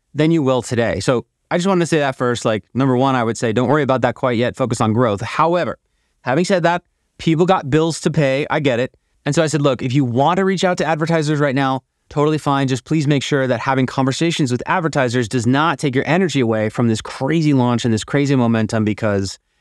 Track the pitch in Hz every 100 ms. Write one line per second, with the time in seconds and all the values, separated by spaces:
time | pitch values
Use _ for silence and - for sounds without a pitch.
0 | _ 139 160 165 131 127 - 117 110 85
1 | 139 120 - _ - 175 190 180 160 156
2 | 139 - 123 117 123 107 - 120 135 123
3 | 135 127 113 110 120 113 123 151 135 131
4 | 123 - 131 117 120 - 120 117 110 110
5 | 120 101 110 - 165 175 123 - _ _
6 | _ _ - 143 185 185 170 175 _ _
7 | _ - 165 156 180 185 135 156 165 -
8 | 170 156 135 135 - 151 139 117 131 _
9 | _ _ 147 151 156 151 143 123 127 143
10 | 123 120 151 185 190 185 185 180 151 156
11 | 160 165 151 147 147 131 135 131 _ _
12 | - 147 151 156 147 139 135 131 - 160
13 | 139 139 - 139 127 120 135 131 127 -
14 | 131 - 170 165 131 123 - 180 160 147
15 | 127 127 107 131 113 139 160 139 147 127
16 | 135 175 175 139 113 110 110 - 117 110
17 | - - 135 165 151 135 123 117 120 110
18 | - 143 139 135 117 113 107 113 107 101
19 | 110 101 95 - _ _